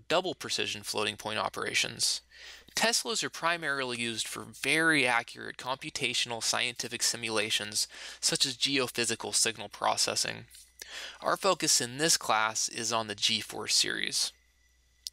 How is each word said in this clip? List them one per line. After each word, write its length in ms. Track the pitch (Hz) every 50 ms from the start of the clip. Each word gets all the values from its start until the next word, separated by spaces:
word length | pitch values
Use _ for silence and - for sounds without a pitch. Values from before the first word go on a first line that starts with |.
| 113 -
double 260 | 156 170 185 180 143
precision 480 | - - 117 - - 107 104 104 107
floating 360 | 101 - - 104 104 107 107 -
point 220 | - 110 110 107
operations. 800 | 101 101 - - 107 104 - - - - - - - - - - - _ - - - - - - - - -
Teslas 480 | - - 226 233 - - 247 226 - -
are 60 | 139
primarily 680 | - - 160 165 170 170 165 147 139 139 131 127 123 117
used 280 | 117 117 113 110 - -
for 140 | - 110
very 640 | 110 113 110 - - 135 143 160 160 165 156 147 131
accurate 520 | 123 120 117 120 - - 120 113 110 110 -
computational 840 | - 123 131 135 - 151 - - 143 120 123 - - 123 120 113
scientific 640 | 110 - - 110 117 123 117 - - 117 120 117 -
simulations, 840 | - - 117 117 113 110 110 104 110 - - 104 104 110 107 - - - - - - - -
such 280 | - - 165 160 - 139
as 100 | 127 123
geophysical 760 | - - 139 135 127 120 - - 120 110 113 - - 104 104
signal 340 | - - 117 110 110 104 101
processing. 760 | - - 107 107 110 110 - - 104 104 - - 113 110 117 - - - - - _ - - - - - - - - -
Our 160 | - - 165 175
focus 420 | - 196 185 - - 147 - -
in 200 | 131 120 123 135
this 180 | 151 165 160 -
class 520 | - - 117 107 110 110 110 107 - -
is 220 | - - 117 107
on 140 | 117 113 113
the 100 | 107 104
GeForce 580 | 104 - - 113 107 104 - - - 110 - -
series. 580 | - - 104 107 - - - - - - - - _ _ _ _ _ _ _ _ _ _ _ _ _ - -